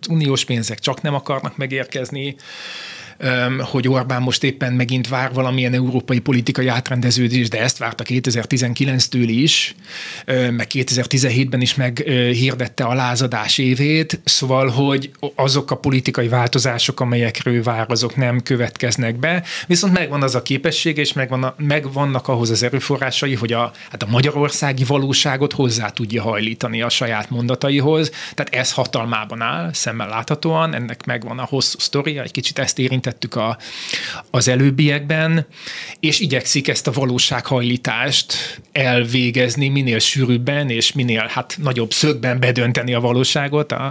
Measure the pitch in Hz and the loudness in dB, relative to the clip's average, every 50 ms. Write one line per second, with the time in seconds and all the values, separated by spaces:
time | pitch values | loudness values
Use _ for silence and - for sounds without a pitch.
0 | - - 165 160 151 139 135 127 - - 127 117 110 107 110 - - 147 127 - | -4 -2 0 2 2 2 2 0 0 -2 -2 -2 -2 -4 -6 -4 -2 -4 -4 -2
1 | - 151 143 135 - - 143 135 - - - - 139 127 135 135 123 - - 135 | -2 -2 -2 -2 -2 -4 -4 -4 -4 -8 -8 -6 -6 -4 -4 -4 -6 -6 -6 -8
2 | 127 - 139 139 135 139 139 139 - - - - - - - - - - - - | -8 -6 -8 -8 -8 -8 -10 -12 -16 -20 -18 -16 -16 -14 -14 -14 -14 -14 -16 -16
3 | - - - - - 131 127 123 123 123 131 131 131 - - 131 117 127 135 131 | -18 -20 -14 -6 -2 0 0 2 0 0 0 -2 -4 -2 -2 0 2 2 2 2
4 | 123 127 127 123 127 127 120 - - 135 135 - 139 127 123 127 123 117 131 127 | 2 0 0 0 0 0 0 0 0 0 0 0 -2 0 2 2 2 2 0 -2
5 | 120 117 135 127 131 127 127 131 131 127 127 131 127 123 127 127 127 123 123 127 | -2 -2 -2 -2 -2 -2 0 0 0 0 2 0 0 2 2 2 2 2 0 0
6 | - - 127 120 - 151 135 120 117 - 131 - 127 127 117 123 - - 127 123 | 0 2 0 0 2 2 2 2 2 0 0 0 2 2 0 0 -2 -2 -2 0
7 | 120 123 117 123 123 113 123 127 120 113 - 110 113 127 - - 117 117 113 - | 2 2 2 2 2 2 2 2 0 0 0 0 0 0 0 -2 -4 -6 -4 -6
8 | 110 - 123 127 127 135 113 117 110 - 147 120 127 120 117 - 139 135 131 127 | -4 -2 -2 0 0 0 0 0 0 0 0 0 0 0 0 0 0 2 2 2
9 | - - - 123 120 113 113 120 147 160 - - - - - - - - - - | 0 2 2 0 2 2 4 4 4 4 4 2 0 -2 -6 -12 -18 -16 -14 -14
10 | - - - - - - 131 127 123 123 120 117 113 - - 139 127 - - 123 | -12 -12 -14 -10 -2 0 2 2 2 2 0 -2 -2 -2 -2 -2 0 0 0 0
11 | 123 - 135 131 127 131 113 127 139 131 135 123 127 120 - 139 127 123 117 117 | 0 2 2 2 2 4 2 2 2 2 2 0 0 0 0 0 0 -2 -2 -2
12 | 147 156 135 123 123 120 123 117 127 135 123 123 123 113 - - 131 117 123 131 | -2 0 2 2 2 2 2 2 2 0 0 -2 -4 -6 -4 -2 -2 0 0 0
13 | 127 123 123 113 131 120 123 110 107 98 - - 131 127 127 123 143 147 156 160 | 0 0 0 0 0 0 -2 -2 -2 0 0 2 2 2 2 2 2 2 2 2
14 | 156 156 - - - - - - 139 127 131 131 135 135 117 131 139 139 139 135 | 2 0 -4 -4 0 0 0 2 2 2 2 2 2 2 2 2 2 2 2 0
15 | 135 135 - - - 143 - - 135 139 131 143 135 - - - - 143 131 131 | -2 -4 -10 -8 -8 -8 -2 0 0 2 2 0 0 -2 -4 -2 0 0 0 2
16 | - - 127 - 120 113 123 123 120 120 - 135 117 135 117 117 - - 127 - | 0 0 0 0 0 2 2 2 2 2 2 2 2 2 0 0 0 -2 0 -2
17 | 131 120 120 120 120 113 107 - - 127 120 120 113 120 117 113 110 113 120 110 | 0 0 2 2 2 0 -2 -2 0 0 0 2 2 0 0 0 0 0 0 0
18 | 120 117 - 139 131 123 120 123 - - 135 120 120 110 - - 131 120 113 - | 0 -2 0 0 0 2 2 0 0 0 0 0 0 -2 -2 -2 -2 -2 0 0
19 | 123 113 117 120 135 160 175 180 175 - - - - - 175 165 208 196 180 180 | 0 -2 -2 0 0 0 0 0 -2 -6 -8 -8 -2 0 2 2 4 4 4 4
20 | 165 135 143 143 139 131 120 123 - - 135 135 139 165 156 - - 165 151 147 | 2 0 0 0 0 2 0 0 0 0 -2 0 0 0 -2 0 -2 0 0 0
21 | 143 139 - 143 131 117 131 127 131 131 - - 147 143 147 151 139 135 135 139 | 0 0 0 -2 -2 -2 0 -2 -2 -2 -4 -2 0 2 2 0 0 -2 -2 -2
22 | 143 139 135 123 - - 131 117 117 110 113 110 120 120 139 131 - - 143 127 | 0 0 0 -2 0 0 0 2 2 2 2 2 0 0 0 -2 0 0 -2 0
23 | 135 131 123 - 147 139 131 107 117 113 117 117 120 120 - - - - - 98 | 0 -2 -2 -2 -2 -2 -2 -2 -2 -2 0 0 -2 -2 -4 -12 -20 -14 -8 -6
24 | 117 104 117 120 135 147 147 147 147 143 - - 151 139 135 131 131 120 143 139 | -2 0 2 4 4 4 2 2 0 0 0 0 0 0 0 0 0 2 2 0
25 | 139 135 135 - - 147 131 135 143 143 - - 135 123 113 117 110 101 - - | 2 2 2 2 2 2 0 0 0 -2 0 0 0 2 2 0 -2 -4 -4 -4
26 | 120 101 113 113 104 113 107 104 107 110 113 - - 117 113 113 117 117 - - | -4 -2 -2 -2 -2 -2 -2 -2 -2 -4 -4 -4 -6 -4 -2 -2 -2 0 0 -2
27 | 131 117 113 107 107 - 127 120 120 123 127 - - 139 139 143 131 151 156 156 | -2 -2 -2 -4 -4 -4 -4 -2 0 0 0 0 0 2 2 2 4 4 4 2
28 | 160 156 - - - - - - 143 - - 123 127 - - - 123 - - 127 | 0 -2 -4 -10 -14 -12 -6 -6 -6 -2 -2 -2 0 0 0 -2 -2 -2 -2 -2
29 | 113 117 113 110 107 107 120 113 117 117 143 165 170 170 147 - - 120 110 117 | -2 -2 -2 -4 -4 -4 -6 -4 -4 -2 -2 -2 -4 -4 -4 -4 -4 -4 -4 -6
30 | 107 98 110 113 113 - 156 147 - 165 160 160 165 160 - 120 123 117 123 - | -6 -4 -4 -6 -2 -4 -4 -2 0 0 0 2 0 0 -2 -4 -6 -6 -8 -8
31 | - 131 120 120 120 117 117 127 127 - 139 135 - - - - - - - 143 | -6 -6 -6 -4 -6 -8 -8 -8 -6 -2 -2 0 0 0 -2 -2 -4 -2 -2 -2
32 | 139 156 147 143 123 117 - 135 123 - - - 135 - - - 131 120 131 127 | -2 -2 -4 -6 -8 -6 -6 -4 -4 -4 -2 -2 -2 -2 0 0 0 0 0 0
33 | - 127 110 - - 113 - 120 110 113 117 - - - - - - - - - | -2 -4 -6 -6 -8 -6 -4 -2 -2 -2 -2 -6 -10 -14 -14 -12 -8 -6 -6 -6
34 | - - - - - - - 127 117 127 127 127 135 139 135 131 156 147 143 147 | -6 -8 -10 -10 -10 -2 0 2 4 4 4 6 6 4 6 6 4 4 4 2
35 | 143 143 160 156 160 160 165 165 151 - - - - - - - - - - - | 0 -2 0 2 2 4 2 2 0 -2 -8 -18 -14 -14 -12 -12 -12 -12 -8 -2
36 | - 156 139 - - 147 131 127 127 - - 147 135 151 143 - - 147 113 143 | 0 0 2 2 2 2 0 0 2 2 0 0 2 0 0 0 0 0 0 0
37 | 135 127 123 120 - - 139 120 - - 139 123 123 120 123 123 - 127 113 117 | 0 2 2 2 2 0 0 -2 -2 0 0 2 2 2 0 0 0 0 0 2
38 | 127 143 139 - - - - - - - - - - _ - 147 131 127 123 120 | 2 2 2 0 0 -2 -4 -6 -6 -8 -10 -14 -14 _ -2 0 2 4 4 2
39 | 120 117 120 127 123 120 117 131 127 120 117 143 139 135 135 139 131 123 113 110 | 2 2 2 2 2 2 4 2 2 2 2 0 0 2 2 2 2 2 2 2
40 | - - - 139 131 120 123 120 123 139 143 147 147 131 117 113 113 - - 139 | 2 2 2 2 4 4 4 4 2 0 0 0 0 0 0 2 0 0 0 0
41 | 127 120 113 110 110 113 - 131 117 - - - 147 135 127 117 113 107 - - | 0 2 2 0 0 -2 -2 -4 -4 -4 -6 -4 -2 0 0 0 0 0 0 2
42 | - 151 147 120 113 127 123 127 123 123 123 123 120 120 117 127 120 127 123 117 | 2 2 2 2 0 -2 0 2 2 2 2 2 2 2 2 0 0 0 0 0
43 | 120 120 120 123 131 - - 151 143 143 143 147 147 - - - 131 139 | 2 2 2 2 2 2 2 0 0 0 0 0 0 0 -2 -4 -4 -6